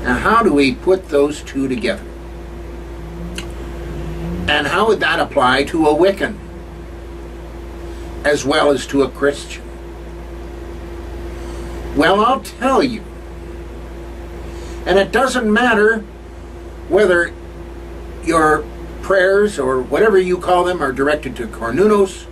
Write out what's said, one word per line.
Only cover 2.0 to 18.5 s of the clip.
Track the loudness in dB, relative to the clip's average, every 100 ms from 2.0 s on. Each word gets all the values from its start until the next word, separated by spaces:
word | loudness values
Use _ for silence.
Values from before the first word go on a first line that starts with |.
| -8 -14 -14 -14 -12 -12 -12 -12 -12 -12 -12 -10 -8 -8 -10 -10 -10 -10 -8 -8 -8 -6 -6 -4 0
And | 2 2
how | 2 4
would | 4
that | 2 0
apply | 2 2 4 4
to | 2 2 4
a |
Wiccan | 6 4 4 -4 -4 -12 -14 -14 -14 -14 -14 -14 -14 -12 -14 -12 -12 -12 -12 -10 -10 -10 -4
as | 0 0
well | 2 2 4
as | 2 0
to | 2
a | 2
Christian? | 2 0 0 -10 -12 -12 -14 -14 -14 -14 -14 -12 -12 -12 -12 -12 -12 -12 -12 -10 -10 -10 -10 -10 -8 -8 -8 -4 4
Well, | 6 6
I'll | 6 2
tell | -2 -2 2 4
you. | 2 -2 -10 -14 -14 -14 -12 -12 -12 -12 -12 -14 -12 -12 -12 -12 -10 -10 -10 -8 2
And | 2
it | 4
doesn't | 2 2 2 2
matter | 4 4 4 4 2 -4 -14 -16 -16 -14 -14 -14 -14 0
whether | 4 6 4 2 -6 -16 -14 -14 -14 -14 -14 -12 -6
your | 0 4 4